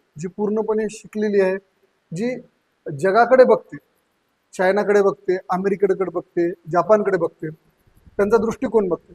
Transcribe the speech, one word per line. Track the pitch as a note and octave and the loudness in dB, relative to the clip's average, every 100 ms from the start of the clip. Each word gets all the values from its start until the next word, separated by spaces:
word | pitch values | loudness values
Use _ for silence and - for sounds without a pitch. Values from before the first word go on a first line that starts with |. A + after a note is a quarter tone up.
| _ - | _ -14
जी | F3 | -12
पूर्णपणे | F3 G#3 G#3+ A3 G#3+ G#3+ | -6 -4 -2 -2 -2 -4
शिकलेली | G#3+ - G#3+ G#3+ G3+ | -8 -12 -4 0 2
आहे, | F#3+ F#3+ - _ _ _ _ | 2 -2 -8 _ _ _ _
जी | E3 A#3 B3+ - _ _ _ - | -6 -6 -6 -12 _ _ _ -14
जगाकडे | - F3+ G3 A#3 C4 | -4 0 2 4 6
बघते, | B3 - - - - _ _ _ _ _ _ | 6 4 -2 -20 -20 _ _ _ _ _ _
चायनाकडे | - F#3 G3+ G3 G#3 | -2 0 0 2 2
बघते, | G3 F#3+ - F#3 - | 2 0 -2 -4 -2
अमेरिकेकडे | F#3 G3 F#3+ G3 F3+ F#3 | -4 -2 -2 -2 0 -4
बघते, | F3 - - E3+ F3+ - | -6 -6 -4 -4 -4 -4
जपानकडे | F3 E3+ G#3+ G3 F#3 | -2 2 2 2 -2
बघते, | D#3+ - D#3 | -4 -6 -12
त्यांचा | D#3 _ _ _ _ - - G3+ A3+ | -14 _ _ _ _ -10 -4 2 2
दृष्टिकोन | A3 - B3 A3 F#3+ | 0 -4 -2 0 0
बघते | E3 _ | -4 _